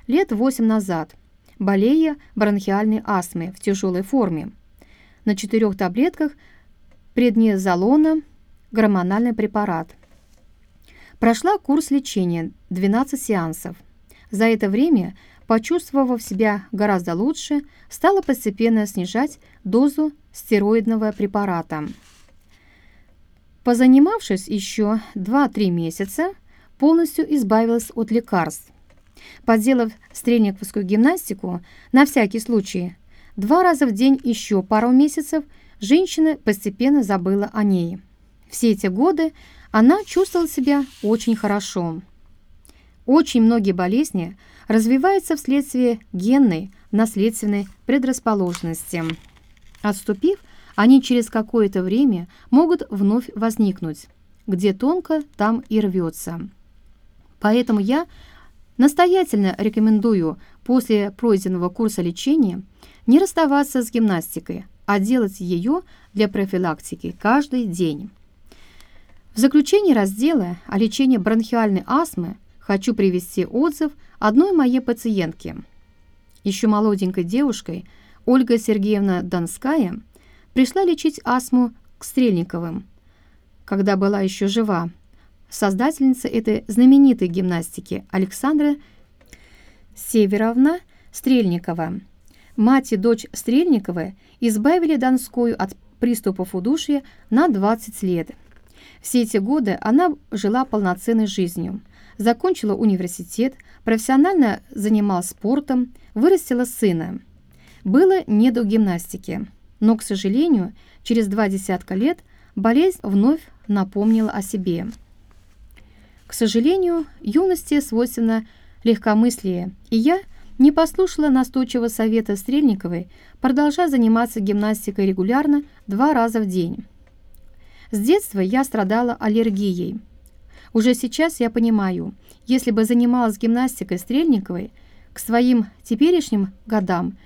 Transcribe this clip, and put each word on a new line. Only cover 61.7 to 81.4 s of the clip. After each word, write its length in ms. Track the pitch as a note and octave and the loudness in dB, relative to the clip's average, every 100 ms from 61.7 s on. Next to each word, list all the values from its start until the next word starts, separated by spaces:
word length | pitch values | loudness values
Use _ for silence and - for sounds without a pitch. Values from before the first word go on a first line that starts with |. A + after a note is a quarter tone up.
| F#3+ A3 G#3+ | -2 -4 -2
лечения 600 | F3 F3 C4+ D#4 G#3+ F3 - _ - - - | -4 -4 0 2 2 -2 -12 _ -20 -10 4
не 120 | C#4 | 4
расставаться 640 | F#4+ - D#4 C#4 C#4+ C4 | 4 0 2 2 0 -2
с 100 | A3+ | -2
гимнастикой, 760 | A3+ A3 F3 E3 - - F3+ - - - | 0 0 0 -4 -12 -10 -12 -12 -16 -4
а 140 | G3+ | -2
делать 400 | G3 B3+ G3+ G3 | 2 0 0 -4
ее 440 | F3+ E3+ G#3 E4 - - _ | -4 -2 0 -2 -4 -20 _
для 140 | G3+ G#3 | -2 -2
профилактики 880 | G3+ G3 F3+ F3+ D3+ - - E3+ - | 0 -2 -2 -2 -4 -10 -12 -12 -4
каждый 460 | G#3 C4+ D4 B3+ A3 | 2 2 2 -4 -4
день. 440 | F3 E3 D3 G3+ _ _ _ - - - - - - - - - | -2 -2 -4 -12 _ _ _ -20 -20 -20 -20 -20 -20 -20 -20 -12
В 60 | A3 | 0
заключение 560 | C4 D4 - G4+ G4+ B3 | 4 4 4 2 4 2
раздела 640 | G3 G3+ C#4 D#4 F3 F3 - | 2 0 0 0 -2 -6 -6
о 100 | G3 | -2
лечении 400 | A3 - C4+ A#3+ | -2 0 2 2
бронхиальной 640 | F#3 A3 A3 A#3 A3 F#3+ - | 2 0 0 0 0 0 0
астмы 520 | C#4 E4 - E3+ G3+ - - | -2 -2 -4 -8 -10 -20 -18
хочу 340 | - G3 A3 | -4 -4 -2
привести 520 | A3+ G3 F3+ F3+ - F3 | 0 0 0 -4 -6 -4
отзыв 460 | A#3 D#4+ D4 D#4 - - - | 0 -2 0 -6 -6 -20 -4
одной 320 | G#3+ A#3 F#4+ | 0 4 4
моей 300 | F4 B3+ B3+ | 4 2 0
пациентки. 720 | B3+ A#3 A#3 G3+ D#3+ E3 - - - - _ _ _ _ _ _ | -2 -4 -2 -2 -4 -6 -14 -14 -16 -20 _ _ _ _ _ _
Еще 260 | G3+ G3 A3+ | -6 -2 0
молоденькой 540 | G#3+ G#3+ G3 F#3 F#3+ | 2 0 0 -2 -4
девушкой 640 | E3+ A#3 C#4+ G#3+ - E3+ - - _ - - | -4 -2 -2 -4 -10 -14 -14 -20 _ -10 0
Ольга 320 | C4 B3 A#3 | 2 4 0
Сергеевна 640 | A3+ G#3+ G3+ G#3 G3 F3+ | 0 -2 0 0 0 -2
Донская 800 | F3+ F3 E3+ - C4 D#4+ F#3+ G#3+ - _ _ _ _ | -2 -4 -4 -6 -4 -2 -2 -4 -16 _ _ _ _
пришла 300 | B3 B3+ F#4 | 0 0 2
лечить 380 | F#4 D#4+ D#4+ - | 0 0 -2 -4
астму 480 | - B3+ | -4 -4